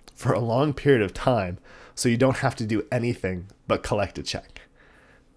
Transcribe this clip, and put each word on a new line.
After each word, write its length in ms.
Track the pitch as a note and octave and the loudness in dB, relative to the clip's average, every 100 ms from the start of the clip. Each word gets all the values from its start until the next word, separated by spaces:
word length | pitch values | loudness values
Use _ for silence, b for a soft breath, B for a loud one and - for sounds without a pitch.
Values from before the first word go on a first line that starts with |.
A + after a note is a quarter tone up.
| - - | -20 -4
for 180 | A#2+ | 0
a 60 | F#2+ | 0
long 340 | A#2 A#2 D3+ | 2 2 0
period 300 | C3+ C#3+ B2+ | 2 4 4
of 100 | G2 | 2
time 460 | - - A#2+ F#2 F2 B B B | -2 0 0 0 -6 B B B
so 160 | - B2+ | -2 0
you 80 | A#2 | 4
don't 200 | C3 - | 2 2
have 180 | C3+ - | -2 -2
to 100 | G#2+ | -2
do 220 | A2 - | -2 -2
anything 560 | B2 A#2+ A#2 F#2+ F2+ F#2 - - | -2 -2 -2 -4 -6 -10 -10 -2
but 160 | G2+ | -2
collect 340 | - G#2+ G2 - | 0 -2 -2 -6
a 60 | |
check. 380 | - - - - - b b b b b _ | -8 -10 -12 -20 -20 b b b b b _